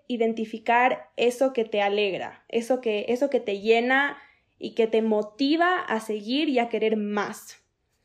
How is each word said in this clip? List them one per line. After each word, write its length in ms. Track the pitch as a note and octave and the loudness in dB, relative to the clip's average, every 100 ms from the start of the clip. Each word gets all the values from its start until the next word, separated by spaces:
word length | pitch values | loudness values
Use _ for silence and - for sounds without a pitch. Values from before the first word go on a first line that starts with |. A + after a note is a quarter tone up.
| - | -8
identificar 1000 | A#3+ A3+ A3+ A3 A3 - A#3 B3+ - - - | -2 0 -2 -6 -8 0 4 4 0 -8 0
eso 360 | A#3+ A#3+ C4 | 0 2 0
que 120 | C4 | 0
te 160 | A3 G#3 | -2 0
alegra, 640 | G3+ G3+ G3+ E3 A#2 - - | 0 0 -2 -2 -8 -12 -6
eso 320 | A#3 A3+ B3+ | -6 -2 -2
que, 240 | A#3 G#3 G#3 | 0 -4 -2
eso 220 | B3 C#4 | 0 2
que 80 | C4+ | 0
te 220 | - G3+ | -2 -4
llena 580 | G#3 A3+ A#3+ C4+ C#4+ - - _ _ - | 2 2 4 2 2 -4 -16 _ _ -14
y 160 | A3 | -10
que 140 | - A3 | 0 2
te 120 | A3 | 2
motiva 800 | A3+ G#3+ G#3 - C#4 D#4+ F4 F4+ | 2 0 0 -2 0 4 4 2
a 220 | - A3 | -2 -4
seguir 480 | A3 G#3+ G#3 C4+ D#4+ | -4 -6 -2 -2 0
y 100 | B3 | 0
a 100 | A#3+ | 0
querer 280 | A3 A3 A3 | 0 0 0
más. 640 | G#3 G#3 G3 A3 - - _ _ _ _ | -2 -2 -4 -6 -16 -20 _ _ _ _